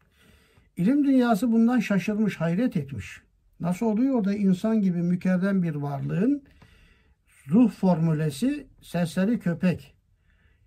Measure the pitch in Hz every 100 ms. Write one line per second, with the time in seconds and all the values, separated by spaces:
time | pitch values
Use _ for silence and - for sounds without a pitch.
0 | _ _ _ _ _ _ _ - 185 285
1 | 285 262 240 202 247 226 226 247 - 196
2 | - 214 214 - 165 175 247 175 135 131
3 | - - _ _ _ - 170 180 226 208
4 | 269 247 196 208 196 180 220 220 190 175
5 | 175 180 190 180 196 196 170 147 143 139
6 | 139 160 240 285 - _ - _ _ _
7 | _ _ _ _ 135 196 226 - 190 160
8 | 165 151 156 - 254 294 - _ - 170
9 | 170 185 190 240 175 165 185 151 - _
10 | _ _ _ _ _ _